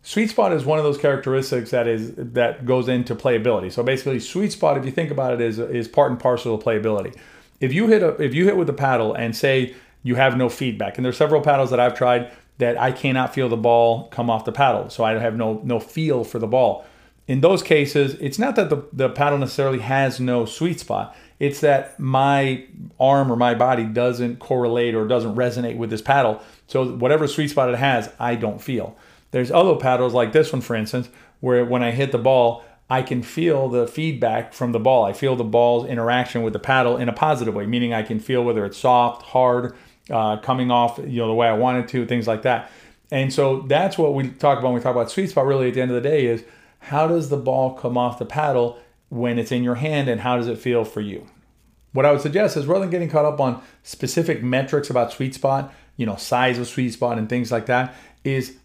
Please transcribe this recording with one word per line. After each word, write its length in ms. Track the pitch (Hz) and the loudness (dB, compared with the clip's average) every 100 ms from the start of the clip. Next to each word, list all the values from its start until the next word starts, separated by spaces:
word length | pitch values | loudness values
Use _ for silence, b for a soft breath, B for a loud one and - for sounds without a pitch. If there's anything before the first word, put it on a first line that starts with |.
Sweet 260 | - 208 220 | -4 -2 0
spot 240 | - 202 | 2 2
is 100 | 160 | 0
one 140 | 131 156 | 0 0
of 80 | 151 | 0
those 140 | 143 | 2
characteristics 720 | 147 135 135 131 131 127 110 | 0 0 0 -2 0 -4 -2
that 160 | 127 117 | -2 0
is, 260 | 113 113 - | -2 -4 -10
that 480 | 123 123 117 - 123 | -4 0 0 0 0
goes 200 | 127 120 | 0 2
into 280 | 123 123 113 | -2 -2 -2
playability. 560 | 131 117 113 107 92 | 0 2 2 0 -2
So 100 | - | -2
basically, 380 | 123 131 139 127 | -2 -2 -2 -4
sweet 320 | - 175 208 | -4 -4 -4
spot, 260 | - 160 139 | 0 0 0
if 80 | 131 | -2
you 60 | |
think 180 | 135 156 | -4 -4
about 240 | 135 127 | -2 -2
it, 80 | 123 | 0
is, 160 | 117 110 | -2 -2
is 300 | 117 120 113 | -4 -4 -2
part 240 | - 139 | 0 2
and 80 | 120 | 2
parcel 340 | 127 120 120 | 0 0 -2
of 100 | 107 | -2
playability. 540 | 117 110 110 104 95 - B B B _ | 0 0 0 -2 -4 -12 B B B _
If 140 | 131 | -2
you 140 | 151 226 | 0 4
hit 160 | 220 | 4
a, 60 | 175 - | 4 0
if 140 | 147 139 | -2 2
you 100 | 185 | 2
hit 100 | 196 | 2
with 140 | 151 | 0
a 40 | |
paddle 420 | 123 139 123 110 - | 0 0 2 0 -2
and 200 | 117 110 | -4 0
say 380 | 139 131 127 B B B | 2 2 0 B B B
you 100 | 123 | -4
have 240 | 120 135 123 | 2 4 4
no 100 | 123 | -2
feedback, 500 | - 131 104 98 - | -2 -6 -4 -6 -4
and 60 | |
there's 140 | 127 123 | -4 0
several 240 | 151 151 | 2 4
paddles 300 | 151 139 127 | 4 2 2
that 80 | 123 | 2
I've 180 | 123 113 | 2 2
tried 340 | 123 123 120 B B - | 2 2 -2 B B -4
that 200 | 120 117 | -2 0
I 120 | 131 | -2
cannot 420 | 127 139 131 127 | 0 -2 0 -2
feel 160 | - 127 | -2 -2
the 80 | 117 | 0
ball 500 | 117 117 117 117 - | 4 6 4 2 -6
come 200 | - 120 | -6 -2
off 160 | 110 - | -2 -4
the 60 | |
paddle, 400 | 110 135 104 95 | 2 2 2 -4
so 120 | - | -2
I 140 | 113 113 | -2 0
have 180 | 117 110 | -2 -2
no, 240 | 110 107 | -4 -4
no 160 | 127 117 | -4 -4
feel 440 | - - 160 127 | -4 -4 -2 -2
for 140 | 113 117 | -2 -2
the 80 | 110 | 2
ball. 400 | 127 117 95 B B B B - | 4 4 2 B B B B -4
In 140 | 131 | 4
those 220 | 160 190 | 4 4
cases, 500 | - 156 143 147 139 143 | 4 4 4 2 0 0
it's 160 | 143 170 | -6 -2
not 180 | 262 226 | 0 0
that 120 | 175 | 0
the, 140 | 147 - | -2 -4
the 160 | 131 131 | -2 -2
paddle 300 | - 143 143 | 2 0 2
necessarily 400 | 127 - 135 131 | -2 0 0 0
has 400 | 110 135 135 127 | 0 0 0 0
no 260 | 127 123 110 | -2 0 -2
sweet 340 | - 170 160 | -4 -4 -4
spot. 360 | - 101 - B B _ | -4 -6 -6 B B _
It's 220 | 143 139 | -4 0
that 380 | 147 139 - - | 2 2 0 -6
my 640 | 131 135 139 139 139 127 - - - _ | -2 2 2 2 0 -2 -8 -18 -18 _
arm 320 | 131 139 135 | 4 4 2
or 40 | 120 | 2
my 200 | 123 113 | 2 4
body 300 | 127 123 110 | 2 2 0
doesn't 520 | 113 123 120 120 123 | 0 0 0 -6 -6
correlate 560 | - 127 120 120 120 | -4 -2 0 0 0
or 140 | 110 107 | 0 2
doesn't 260 | 123 113 | 0 0
resonate 440 | 107 123 117 120 113 | -2 -2 -2 -6 -4
with 120 | 117 | -6
this 140 | 110 | -6
paddle. 400 | - 139 120 107 B B _ | 2 2 2 -2 B B _
So 180 | 135 127 | -2 -2
whatever 420 | 123 123 151 147 | 0 2 2 2
sweet 200 | 151 143 | -2 0
spot 220 | 147 127 | 2 0
it 80 | 120 | 2
has, 340 | 139 123 107 - | 2 0 -2 -6
I 160 | 120 120 | -4 -2
don't 260 | 110 104 | -4 -6
feel. 340 | - 120 92 - b b b | -6 -6 -6 -14 b b b
There's 200 | 131 127 | -4 2
other 240 | 156 190 147 | 4 4 4
paddles 380 | 127 123 127 | 2 2 2
like 180 | 120 113 | 0 2
this 220 | 151 156 | 2 2
one, 80 | 131 | -2
for 160 | - 113 | -4 -4
instance, 320 | 110 127 120 b b b | -4 -6 -8 b b b
where 240 | 127 123 120 | 0 2 2
when 180 | 123 | 0
I 80 | 117 | 0
hit 220 | 120 135 | 0 0
the 40 | 131 | 2
ball, 460 | 120 131 117 117 B B _ | 4 6 4 2 B B _
I 120 | 131 | -2
can 200 | 131 123 | -2 -6
feel 460 | 117 - 170 139 135 | -6 -2 0 2 0
the 180 | 120 120 | 0 -2
feedback 680 | - 160 131 117 113 113 | -2 -4 -2 0 -2 -6
from 180 | - 123 | -6 -2
the 80 | 113 | 0
ball. 240 | 117 131 | 2 4
I 80 | 101 | 2
feel 240 | 98 139 123 | 0 -2 -2
the 80 | |
ball's 460 | 113 117 120 120 123 | 0 4 4 2 -2
interaction 520 | 120 117 127 123 120 | -4 0 0 -2 -2
with 120 | 113 | -4
the 60 | 107 | -4
paddle 360 | - 131 120 123 | 0 2 2 0
in 140 | 120 | -2
a 40 | |
positive 400 | 113 156 139 110 | 0 0 0 -2
way, 120 | 104 101 | -4 -2
meaning 280 | 120 120 | -2 -2
I 100 | 113 | -2
can 180 | 107 110 | -4 -6
feel 240 | - 127 120 | -2 0 0
whether 180 | 110 | -2
it's 140 | 101 - | -4 -2
soft, 460 | 131 123 120 - | 2 4 2 -2
hard, 520 | - 127 127 123 120 B B B - | -4 2 2 2 -2 B B B -4
uh, 280 | 117 107 107 | -2 0 -2
coming 340 | - 131 123 | -2 -2 2
off, 280 | 120 120 120 | 2 2 -2
you 200 | 143 120 | -8 -4
know, 80 | 113 | 0
the 60 | |
way 160 | 110 117 | 2 2
I 40 | |
want 300 | 110 123 127 | 4 2 0
it 60 | 113 | -2
to, 160 | 127 117 | -4 -2
things 220 | 120 113 | -2 -2
like 160 | 107 | -2
that. 280 | 131 120 B B B B _ | 0 -2 B B B B _
And 220 | 139 135 | -4 -2
so 280 | 139 139 135 | 0 0 0
that's 360 | 135 143 190 190 | 0 0 0 0
what 160 | 156 | 0
we 160 | 139 131 | 0 -4
talk 300 | 123 147 135 | 0 0 2
about 100 | 127 | 0
when 60 | 123 | 0
we 60 | |
talk 140 | 127 123 | 0 0
about 160 | 113 | -2
sweet 200 | - 196 | -2 -2
spot, 160 | - 135 | 0 2
really, 200 | 135 127 | 2 0
at 60 | |
the 80 | 123 | 0
end 100 | 127 | -2
of 100 | 123 | 0
the 80 | 131 | 0
day, 180 | 151 123 | 0 0
is 180 | 113 113 b b b | -2 -8 b b b
how 280 | - 143 160 | -6 0 2
does 200 | 170 143 | 0 0
the 80 | 139 | -2
ball 380 | 123 131 131 | 0 0 -2
come 240 | - 123 123 | -2 -4 -2
off 220 | 123 117 | -2 -4
the 60 | 113 | -8
paddle 540 | 151 151 127 120 120 B B _ | -4 0 0 0 -4 B B _
when 280 | 120 120 120 | -6 -2 -2
it's 140 | 113 | -2
in 120 | 123 | -2
your 120 | 123 120 | -2 -2
hand, 320 | 156 151 135 | -2 -2 -2
and 140 | 113 | -2
how 160 | 123 123 | -2 -2
does 100 | 120 | -2
it 120 | 110 | -4
feel 260 | 127 120 110 | 0 0 -2
for 160 | - | -6
you? 260 | 104 90 - _ _ _ _ _ _ | -8 -10 -16 _ _ _ _ _ _
What 140 | 135 147 | 2 4
I 60 | |
would 100 | 147 | 4
suggest 340 | 147 165 208 156 | 0 0 0 -2
is, 120 | 143 | -2
rather 140 | 190 | -2
than 80 | 190 | 0
getting 200 | 180 165 | -4 0
caught 160 | 156 151 | 0 0
up 160 | 147 | 0
on 200 | 131 120 B B | -2 -2 B B
specific 600 | - - - - 165 127 | -20 -10 -4 -2 -2 -2
metrics 460 | 123 131 135 147 143 | 0 -2 0 -2 0
about 220 | 127 117 | 0 0
sweet 220 | - 131 | -2 -6
spot, 400 | - 135 135 135 B B - | -2 -2 0 -4 B B -6
you 80 | 113 | -6
know, 100 | 98 | -6
size 420 | - 123 127 120 | -2 2 2 0
of 100 | 120 | -4
sweet 260 | - 127 | -4 -4
spot 240 | 110 120 117 | -2 -4 -2
and 100 | 110 | -4
things 240 | 123 113 | -4 -2
like 140 | 117 110 | -4 0
that, 300 | 123 131 B B B | -2 -2 B B B
is 340 | 139 135 127 - | -4 -4 -6 -14